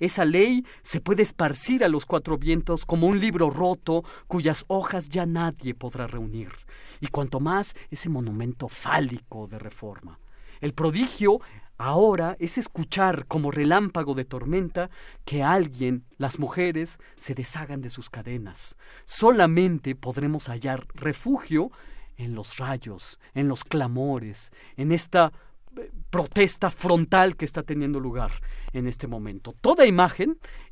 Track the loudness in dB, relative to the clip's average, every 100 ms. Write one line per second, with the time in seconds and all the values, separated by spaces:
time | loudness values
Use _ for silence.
0 | -2 2 4 6 6 4 0 -12 -6 -4
1 | 2 4 4 2 0 0 0 2 4 2
2 | 0 -2 0 -2 2 0 2 -2 0 4
3 | 4 4 2 2 2 2 0 0 0 -2
4 | -2 -14 -4 0 0 0 -2 -2 -2 -4
5 | -4 -2 0 0 -2 -2 -8 -8 -8 -8
6 | -8 -6 -6 -8 -10 -14 -18 -18 -20 -10
7 | -4 -2 -2 -2 0 0 -2 -10 -14 -10
8 | -4 -4 -4 -4 -6 -6 -10 -8 -2 0
9 | 0 -4 -12 -14 -12 -12 -14 -12 -14 -14
10 | -18 -18 -20 -18 -18 -8 -8 -2 0 0
11 | -2 2 4 4 0 -16 -18 -6 0 4
12 | 6 4 0 -2 -4 -4 -4 -6 -4 2
13 | 2 2 -2 -2 0 2 4 4 2 -2
14 | -2 -4 -4 -6 -2 -2 -2 -4 -6 -10
15 | -18 -16 -6 0 4 4 2 -2 -2 -2
16 | -6 -6 -6 -2 -4 -2 -2 -2 -6 -12
17 | -20 -16 -8 -8 -6 -8 -8 -8 -10 -12
18 | -14 -12 -8 -8 -8 -14 -16 -18 -20 -20
19 | -12 4 6 8 6 6 4 2 -4 -6
20 | -6 -2 -2 -2 -6 -6 -4 -6 -8 -6
21 | -6 -4 0 -2 2 0 0 -6 -16 -16
22 | -16 -10 -8 -8 -10 -8 -6 -6 -8 -12
23 | -16 -20 -10 -2 0 -2 -2 -2 0 0
24 | -2 -2 -6 -12 -18 -20 -16 -4 0 0
25 | 4 6 6 2 -18 -20 -18 -16 -12 -10
26 | -4 -2 0 4 4 4 -4 -2 2 2
27 | 6 6 6 2 -4 -4 -4 -2 -2 -2
28 | -4 -2 -2 -4 -6 -8 -6 -4 -4 -6
29 | -8 -6 -8 -10 -12 0 4 8 8 8
30 | 4 4 -2 -2 -10 -16 -12